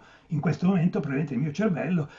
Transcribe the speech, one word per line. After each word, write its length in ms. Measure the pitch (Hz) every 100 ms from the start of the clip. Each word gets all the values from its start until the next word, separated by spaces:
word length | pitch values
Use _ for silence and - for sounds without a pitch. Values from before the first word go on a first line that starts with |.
| - - -
In 120 | 151
questo 260 | 175 - 180
momento, 320 | 196 165 202
probabilmente, 360 | 139 135 160
nel 100 | 120
mio 80 | 156
cervello, 560 | 147 214 156 151 175 143